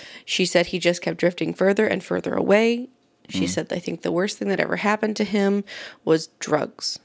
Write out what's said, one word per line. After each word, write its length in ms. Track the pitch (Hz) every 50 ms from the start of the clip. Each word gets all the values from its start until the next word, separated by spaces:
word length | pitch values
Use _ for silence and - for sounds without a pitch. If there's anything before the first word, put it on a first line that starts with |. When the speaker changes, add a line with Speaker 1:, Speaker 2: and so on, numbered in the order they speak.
| - - - - -
Speaker 1:
She 220 | - - - 185
said 220 | 175 - 180 175
he 120 | - - 180
just 220 | 165 170 175 175
kept 160 | - 165 160 -
drifting 340 | - 175 175 - 165 160 170
further 320 | - 185 190 202 208 220
and 160 | 208 - 190
further 320 | - - 180 - - - -
away. 540 | - - - 196 208 226 226 233 240 247 254 _ _ _ _ _ _ -
She 180 | - - 190 185
Speaker 2:
Mm. 40 | -
Speaker 1:
said, 240 | - 165 160 - -
"I 60 | 180
think 240 | - - 175 170 -
the 80 | 180
worst 260 | 165 170 185 208 -
thing 100 | - 208 202
that 100 | 196 -
ever 180 | - - -
happened 380 | 180 180 208 208 208 - 214 208
to 60 | - 214
him 380 | 185 196 208 196 196 202 202 202 - - - - - - - _
was 220 | - 160 160 160 - _ _
drugs." 600 | - - 156 147 127 - - - - - - -